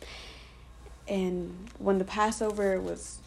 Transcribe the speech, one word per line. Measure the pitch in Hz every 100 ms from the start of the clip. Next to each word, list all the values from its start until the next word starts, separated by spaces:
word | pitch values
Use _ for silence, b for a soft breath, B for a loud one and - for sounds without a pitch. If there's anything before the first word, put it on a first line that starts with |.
| B B B B B B B - - - -
And | 196 185 180 175 180 208 -
when | 196 196
the | 185
Passover | 202 214 226 214 208 196 185
was | 185 170 - -